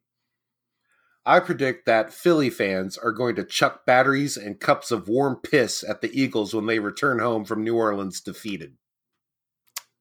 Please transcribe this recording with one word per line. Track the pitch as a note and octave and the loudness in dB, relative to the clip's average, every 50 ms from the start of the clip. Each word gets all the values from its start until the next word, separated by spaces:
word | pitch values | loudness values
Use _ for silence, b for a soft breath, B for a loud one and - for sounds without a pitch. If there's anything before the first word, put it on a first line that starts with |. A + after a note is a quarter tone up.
| _ _ _ _ _ _ _ _ _ _ _ _ _ _ _ _ _ _ _ _ _ _ _ _ _ | _ _ _ _ _ _ _ _ _ _ _ _ _ _ _ _ _ _ _ _ _ _ _ _ _
I | A#2 D3+ F3+ | 4 4 4
predict | F3+ - E3 B2+ C#3 C3 B2 - _ | 4 2 0 -2 -2 -2 -2 -2 _
that | - A2+ A2 A2 - - | 2 2 2 2 0 -6
Philly | - - F3 E3+ D#3 C#3+ A#2+ | 0 2 4 4 4 2 0
fans | - - A2 G2 F#2+ F#2 F#2+ F#2+ - - | 0 0 -2 0 0 -2 -4 -4 -8 -4
are | - A#2 | -4 -4
going | G#2 A2 B2+ A#2+ G#2+ | -2 0 -2 -2 -2
to | G2+ F#2 | -2 -4
chuck | - - - C#3+ C3 - - _ | -4 0 0 0 0 0 -2 _
batteries | - B2+ B2+ C3 C3+ C3+ C3+ C#3+ C#3 - | 4 4 6 6 4 2 0 -2 -4 -6
and | A2+ G2+ G#2 G2+ - | -8 -8 -10 -10 -2
cups | - - C#3+ C3+ - - A#2+ | 0 0 0 0 0 -2 -4
of | G#2 F2+ G2 | -4 -2 0
warm | A2 C3 C#3 C#3 B2 | 0 0 2 0 -2
piss | - - - - C#3+ A2+ G2 - - - | -4 -4 0 2 2 2 2 -2 -6 -6
at | G#2 G#2+ - - | -6 -6 -6 -6
the | A2 B2 | -4 -2
Eagles | C3+ C3+ A#2+ - A2+ G#2 F#2+ G#2+ | -2 -2 0 0 -2 -2 -2 -2
when | A2 G#2 | -4 -2
they | A2 A2+ A2 | -2 -2 -2
return | G#2 G#2 G2+ - C#3 C#3 B2+ A#2 | -2 -4 -4 -2 -2 0 0 0
home | A2 A#2+ A2+ A2 G#2+ | 0 0 0 -2 -2
from | - A2+ G#2+ A2 | -4 -4 -4 -2
New | A2+ A#2 | 0 0
Orleans | A#2 A2+ A2 G2+ G2 G2 G2 F2+ - | 0 2 0 0 -2 -4 -6 -8 -10
defeated. | - G2+ F2+ - - A2 G2 E2+ D#2+ C#2 C2 _ _ _ _ _ _ _ _ _ _ _ _ _ _ _ _ _ _ _ _ - - _ _ _ | -10 -12 -12 -10 -10 -10 -10 -10 -12 -16 -20 _ _ _ _ _ _ _ _ _ _ _ _ _ _ _ _ _ _ _ _ -16 -16 _ _ _